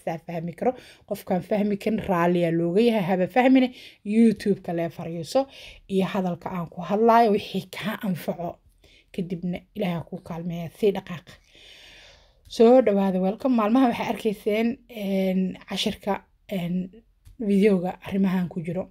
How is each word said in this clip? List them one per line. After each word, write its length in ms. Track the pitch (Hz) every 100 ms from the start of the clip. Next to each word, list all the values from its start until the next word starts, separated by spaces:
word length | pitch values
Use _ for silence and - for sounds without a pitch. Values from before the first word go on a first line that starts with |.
saa 140 | - 165
fahmi 320 | - 170 170
karo. 220 | - 226 254 - - -
Qofkaan 340 | 202 - 180
fahmi 360 | - 208 208 202
karin, 200 | 220 220
raalliyaa 480 | - 175 175 180 170
looga 300 | 165 170 185
yahay, 200 | 233 220 175
haba 200 | 185 180
fahmine, 440 | 254 254 262 254 - - -
YouTube-ka 720 | 202 214 226 208 208 185 - 170
lee 140 | 165
fariiso 580 | - 165 165 156 262 269 - - - -
iyo 180 | 190 185
hadalka 440 | 202 185 170 -
aan 160 | 185 165
ku 140 | -
hadlaayo, 500 | 170 202 226 226 233
wixii 380 | 202 - 190 -
kaa 240 | - 185 226
anfaco. 560 | 208 165 - 185 170 - _ _ _ _ _ -
Kadibna 440 | 175 175 180 175 - 208
Ilaahay 200 | 190 170
ha 80 |
kuu 160 | - 180
kaalmeeya, 500 | - 165 170 170 165 -
sii 160 | 214
dhaqaaq. 360 | 190 - 170 - - _ _ - - - - - - _ _ -
Soo 300 | - 233 254
dhawaada, 400 | 220 196 196 185
welcome. 340 | 185 226 269 240
Maalmaha 320 | 214 247 247
waxay 200 | - 214
arkayseen, 560 | 233 220 202 220 214 233 - _
een, 680 | 233 196 196 190 185 185 180 -
cashirka, 560 | 190 214 - - 190 - _ -
een, 400 | 196 175 180 185 226 _ _ - -
videoga 560 | 214 202 214 190 175 -
arrimahan 460 | - 196 196 185 175
ku 100 | 190
jiro. 280 | 165 175 -